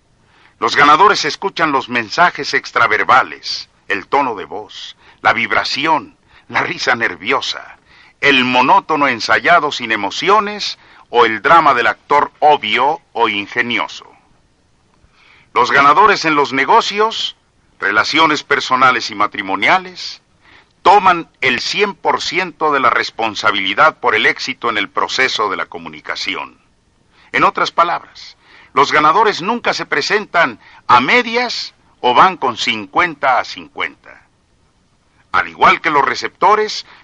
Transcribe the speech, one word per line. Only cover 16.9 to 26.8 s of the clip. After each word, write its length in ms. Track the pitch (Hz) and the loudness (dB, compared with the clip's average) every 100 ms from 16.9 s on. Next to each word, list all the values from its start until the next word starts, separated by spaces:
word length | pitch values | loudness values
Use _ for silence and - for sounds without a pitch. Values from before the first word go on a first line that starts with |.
| 202 220 220 - - _ _ _ _ | -2 -2 -2 -8 -10 _ _ _ _
relaciones 640 | 98 107 104 151 160 143 | -2 0 0 2 2 0
personales 680 | - 135 - 127 127 120 107 | -2 -4 0 2 2 2 -4
y 60 | 104 | -4
matrimoniales, 1080 | 104 101 98 95 123 185 185 180 - - _ _ _ _ _ _ | -4 -4 -6 -2 0 0 -2 -14 -16 -16 _ _ _ _ _ _
toman 460 | 175 202 190 170 - _ | 4 4 4 0 -4 _
el 180 | 127 120 | -2 -2
cien 340 | - 180 202 - | -4 -2 -4 -2
por 260 | 156 127 | -4 -4
ciento 500 | - 165 180 - 156 | -4 -6 -6 -4 -2
de 80 | 139 | 2
la 100 | 123 | 2
responsabilidad 1120 | 113 107 - 110 101 110 104 95 104 151 - | 0 -2 -4 -6 -2 -2 -2 -2 2 2 2
por 160 | 123 107 | 0 0
el 100 | 135 | 0
éxito 440 | - - 127 120 | -2 -6 -6 -4
en 80 | 104 | -4
el 120 | 98 | -4
proceso 600 | 107 90 - 131 - 104 | -4 -4 -2 -2 -2 -2
de 80 | 90 | -4
la 80 | 80 | -8
comunicación. 920 | 85 82 78 - 78 98 82 67 64 _ _ | -12 -16 -14 -12 -8 -8 -8 -10 _ _ _